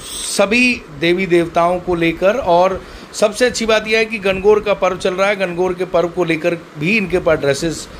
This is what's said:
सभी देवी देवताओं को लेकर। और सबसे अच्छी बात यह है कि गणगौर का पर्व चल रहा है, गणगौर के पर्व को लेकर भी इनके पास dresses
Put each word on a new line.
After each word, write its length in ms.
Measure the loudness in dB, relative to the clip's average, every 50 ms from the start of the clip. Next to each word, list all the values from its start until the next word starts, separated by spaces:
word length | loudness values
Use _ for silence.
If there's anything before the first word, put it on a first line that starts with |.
| -4 -12 -12 -10 -10 -6 0
सभी 440 | 0 2 2 4 2 2 2 0 -2 -6 -14 -8 -2
देवी 260 | 0 0 2 2 2
देवताओं 540 | 2 2 2 2 2 2 2 2 2 0 -2
को 160 | -2 -2 -2
लेकर। 400 | 0 0 -2 0 2 2 2 2
और 480 | 2 0 2 4 4 4 2 0 -4 -8 -14 -18 -20 -20 -14 -2
सबसे 320 | 0 0 0 2 0 0
अच्छी 200 | 0 0 -2 0
बात 220 | 0 0 0 0
यह 100 | 0 0
है 80 | 0 0
कि 120 | -2 -4
गणगौर 420 | -2 -2 -2 -2 2 4 4 4 4
का 140 | 4 0 0
पर्व 240 | 0 0 -2 -2
चल 160 | 0 -2 -2 0
रहा 140 | 0 0
है, 80 | 0 0
गणगौर 380 | 0 -2 -4 -2 -2 -2 -2 -2
के 120 | -4 -4
पर्व 220 | 0 0 0 0
को 160 | 0 0 -2 0
लेकर 320 | 0 0 0 0 -2 -2 -2 -8 -14 -10 -6
भी 180 | -2 0 0
इनके 220 | 0 0 0 -2 0
पास 200 | 2 2 2 2
dresses 480 | 2 0 0 0 -2 -4 -4 -6 -10 -14 -16